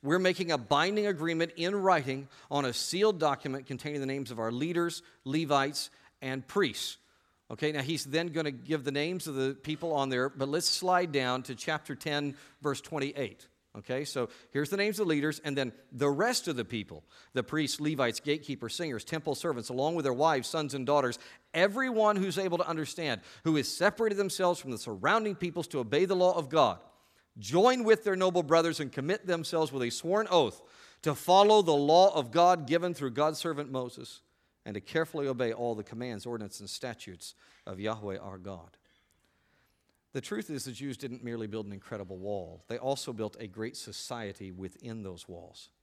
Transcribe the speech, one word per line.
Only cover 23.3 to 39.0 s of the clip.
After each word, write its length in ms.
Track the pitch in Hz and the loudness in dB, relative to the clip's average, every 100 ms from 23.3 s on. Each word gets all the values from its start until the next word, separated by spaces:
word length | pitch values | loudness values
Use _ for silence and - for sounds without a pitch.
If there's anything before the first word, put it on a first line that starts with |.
| - | -6
who 120 | 165 156 | 0 2
has 120 | 127 | 0
separated 480 | - 190 202 220 202 | 2 2 2 -2 0
themselves 420 | 196 - 185 175 | -2 2 0 0
from 120 | 135 | -4
the 80 | 113 | -8
surrounding 560 | - 101 139 214 214 | -6 -2 2 2 0
peoples 320 | 190 180 156 156 | -4 -4 -4 -6
to 100 | 147 | -4
obey 280 | 113 143 185 | 0 2 2
the 100 | 190 | 4
law 180 | 180 | 4
of 140 | 170 139 | 4 0
God, 300 | 156 123 - - _ _ _ _ - | 4 4 4 -12 _ _ _ _ -14
join 460 | 101 160 233 254 | 0 4 6 6
with 180 | 220 220 | 4 4
their 140 | 202 185 | 4 2
noble 260 | 190 175 | 2 2
brothers 380 | 147 165 165 156 | 6 6 4 0
and 100 | 139 | -6
commit 360 | - 139 202 180 | -4 -2 -2 -2
themselves 440 | 170 156 170 151 | -4 0 0 0
with 100 | 135 | 0
a 80 | 120 | -4
sworn 360 | - 165 202 214 | -4 0 0 4
oath 320 | 180 123 - - - - - | 4 4 0 -20 -20 -20 -6
to 120 | 156 | -4
follow 460 | 139 - 185 208 214 | -2 6 8 10 8
the 100 | 170 | 8
law 440 | 147 143 165 190 | 4 8 10 10
of 160 | 165 123 | 6 0
God 360 | 160 175 175 135 | 6 6 6 2
given 280 | 165 175 | 0 0
through 160 | 170 139 | -2 -4
God's 280 | 117 151 151 | 0 0 0
servant 320 | 165 143 143 | -6 -6 -4
Moses, 520 | 131 123 123 123 - _ _ _ _ | -6 -6 -10 -18 -20 _ _ _ _
and 100 | - | -12
to 60 | 101 | -12
carefully 460 | - 160 160 160 139 | -4 -2 -2 -2 -4
obey 260 | 123 120 | -2 -2
all 220 | 113 120 | -2 -4
the 80 | 107 | -4
commands, 420 | 104 113 123 107 | -8 -10 -8 -8
ordinances, 360 | 120 117 104 - | -8 -8 -8 -12
and 100 | 101 | -12
statutes 640 | - 127 110 - 87 - - _ _ - | -10 -10 -10 -14 -16 -18 -20 _ _ -14
of 140 | 95 | -6
Yahweh 360 | 107 110 104 95 | -4 -4 -6 -8
our 200 | 98 95 | -10 -14
God. 380 | 92 92 82 _ _ _ | -14 -14 -18 _ _ _